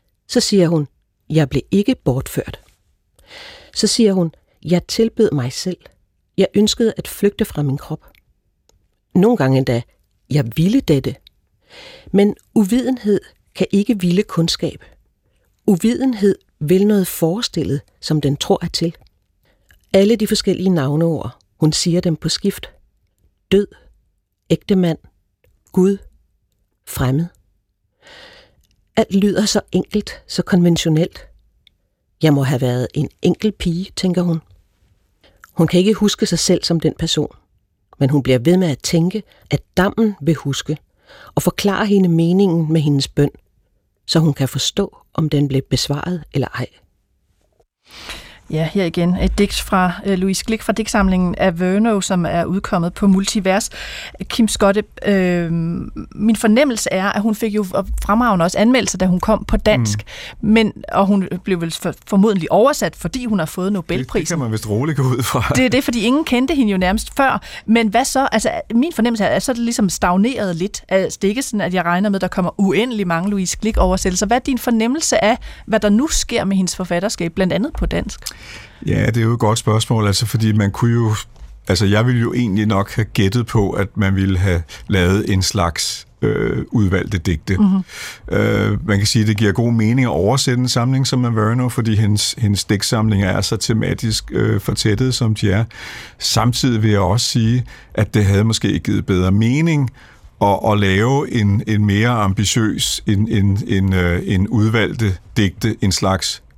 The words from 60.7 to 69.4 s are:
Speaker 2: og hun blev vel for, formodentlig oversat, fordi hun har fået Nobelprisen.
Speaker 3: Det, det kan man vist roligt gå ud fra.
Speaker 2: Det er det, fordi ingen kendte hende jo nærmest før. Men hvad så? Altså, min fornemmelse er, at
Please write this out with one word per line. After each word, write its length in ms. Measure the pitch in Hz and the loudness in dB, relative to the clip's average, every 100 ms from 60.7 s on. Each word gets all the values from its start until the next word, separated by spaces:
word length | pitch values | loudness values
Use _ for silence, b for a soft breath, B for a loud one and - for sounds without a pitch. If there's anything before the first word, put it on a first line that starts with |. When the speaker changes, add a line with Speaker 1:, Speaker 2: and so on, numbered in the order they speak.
| - - | -2 -6
Speaker 2:
og 140 | - 196 | 0 2
hun 220 | 202 185 180 | 2 0 -6
blev 160 | 202 180 | -2 -2
vel 100 | 170 - | -2 -6
for, 120 | 180 - - | -8 -8 -2
formodentlig 460 | 202 220 196 160 | 2 4 2 2
oversat, 440 | 185 254 294 180 - | 4 4 2 -4 -6
fordi 280 | 165 262 247 | -8 -6 -4
hun 120 | 208 | -2
har 80 | 156 | -4
fået 260 | - 185 | -4 -4
Nobelprisen. 480 | 202 - 170 131 214 | -4 -4 -6 -4 -4
Speaker 3:
Det, 80 | 160 | -4
det 0 | |
kan 100 | 160 | -4
man 140 | 120 | -2
vist 160 | 110 107 | -4 -2
roligt 280 | 104 147 143 | -2 -2 0
gå 60 | |
ud 200 | 131 127 | 0 0
fra. 300 | 127 127 - 240 | -2 -2 0 2
Speaker 2:
Det 80 | |
er 60 | 254 | 2
det, 140 | 247 | 2
fordi 160 | 269 233 | 0 -2
ingen 240 | 208 277 | 0 0
kendte 300 | - 247 262 | 0 0 0
hende 180 | 294 220 | 2 2
jo 60 | 190 | 2
nærmest 360 | 185 214 - - | 0 0 -4 0
før. 260 | 262 202 B B - | 0 0 B B 0
Men 220 | 233 220 | 2 4
hvad 160 | 226 | 0
så? 220 | 269 262 277 | 0 0 0
Altså, 180 | 220 - 170 - | 0 -2 -6 -2
min 180 | 226 320 | 0 0
fornemmelse 300 | - 233 226 | 0 0 2
er, 40 | 180 | 0
at 60 | 139 | 0